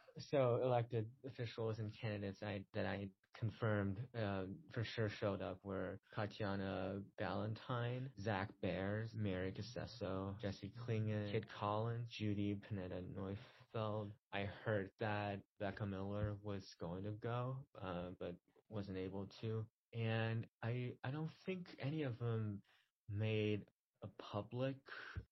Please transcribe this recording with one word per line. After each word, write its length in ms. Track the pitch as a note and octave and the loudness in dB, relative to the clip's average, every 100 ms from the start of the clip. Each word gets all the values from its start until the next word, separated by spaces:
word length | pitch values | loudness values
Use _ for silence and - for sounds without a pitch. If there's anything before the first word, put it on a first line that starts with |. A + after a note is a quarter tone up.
| - D3+ | -16 -10
So 420 | A#2+ C#3+ B2 A#2 | 2 6 6 6
elected 440 | B2+ A#2+ A#2 A#2+ A2 - C3+ | 6 6 4 2 0 -6 -10
officials 520 | - A#2 - A2 A2 | -6 -4 -2 -2 0
and 140 | G#2+ | -2
candidates 500 | - A2+ G#2 G2+ F#2+ | -2 -2 0 -2 -2
I, 200 | G#2 G2+ G2 | -2 -4 -2
that 120 | G#2 G2 | 0 0
I 220 | G2 G2+ - _ - | 0 -2 -8 _ -2
confirmed, 600 | A2 - A2 G#2 G2 F#2+ C3 A#2 | -2 2 4 4 4 0 -4 -2
uh, 300 | G#2 G2 F#2 G2+ - | 0 0 -2 -6 -6
for 100 | A#2+ | -4
sure 260 | A2 - G#2+ | -2 2 0
showed 320 | - G#2+ F#2+ | 2 2 2
up 200 | F#2 F#2 | -2 -4
were 380 | G2 F#2+ F#2 G2 - | -2 -2 -2 -4 -6
Tatiana 880 | - G#2 - G#2 G2 F#2+ F#2 F#2+ G2+ G2+ - | -2 -2 0 0 2 0 0 0 -2 -6 -4
Ballantyne, 880 | G2 G2 G#2 A2+ - B2 A#2+ B2+ C3+ G#2 | -2 0 0 -2 -2 -2 0 -2 -6 -4
Zach 280 | G2+ F#2+ G2+ - | 0 2 0 -2
Bears, 520 | G2 F2+ G2 G#2+ A2+ | 0 2 0 0 -2
Mary 380 | A2 G#2 F#2 F#2+ | 0 0 2 -2
Casesso, 840 | G2 G#2 - D#2+ - F#2 F#2+ G2 G2 | -4 -6 -6 -6 -4 -2 0 -2 -2
Jesse 300 | G2+ G2 G2+ - | -2 -4 -6 -6
Klingen, 460 | - A2 G#2+ G#2+ G#2 | 0 2 2 2 2
Kit 140 | A2 G#2+ | 0 -2
Collins, 600 | - G#2 G#2+ A#2 A#2 A#2 | -2 2 2 2 0 -4
Judy 480 | - G#2+ G2+ G2+ G2+ | 0 2 4 2 2
Panetta 440 | - G2+ F#2 F#2 F#2 | 0 -2 -2 -4 -4
Neufeld. 960 | G2 F#2+ G2+ - - - A2+ G#2+ G#2+ G#2 G#2 - | -4 -2 -4 -8 -20 -6 -2 0 0 -2 -8 -4
I 160 | - G2 - | -2 0 0
heard 260 | A#2 G#2+ F#2+ - | 2 4 2 0
that 400 | A2 G#2 G#2 G2+ - - | 2 2 2 -2 -4 -2
Becca 260 | G2+ F#2+ G2+ | -2 0 0
Miller 480 | F#2+ G2 G#2 G#2 G2+ | 0 0 2 0 0
was 320 | G#2 G2 F#2+ - | -2 -4 -4 -6
going 240 | E2+ F2+ | -4 -2
to 80 | G2+ G#2+ | -2 -2
go, 320 | A#2 A#2+ B2 C3 - - | 0 0 0 -2 -8 -6
uh, 300 | F#2+ F2 F2+ F#2 | -2 -2 -2 -4
but 160 | F2+ F2 _ - - | -6 -6 _ -20 -8
wasn't 280 | G#2+ G2 F#2 | -4 -2 -2
able 300 | F#2 G2 G2+ - | -2 -4 -6 -4
to. 220 | A2+ A2 A2 _ _ A#2 | -2 0 -2 _ _ 0
And 480 | A2+ A2+ A2+ A2+ - - | 2 4 4 0 -2 -4
I, 300 | A2+ B2 B2 - | -2 0 -2 -4
I 60 | B2+ | -4
don't 180 | D3 D#3+ - - | -2 -4 -4 -6
think 300 | F#3 F3 - | -6 -6 -4
any 240 | C3+ D#3 | -2 0
of 160 | C#3 A2+ | 0 0
them 420 | A#2+ A2+ G#2+ G2+ - - _ _ - | 2 2 0 -2 -8 -20 _ _ -4
made 580 | G2+ A2 A2 G#2+ G#2 - _ _ - | 0 4 6 6 4 -2 _ _ -12
a 60 | G#2 - | -12 -10
public 560 | - G#2 G#2 B2 C3+ C#3 - - - - - | -4 -4 -2 0 0 -2 -10 -12 -8 -8 -8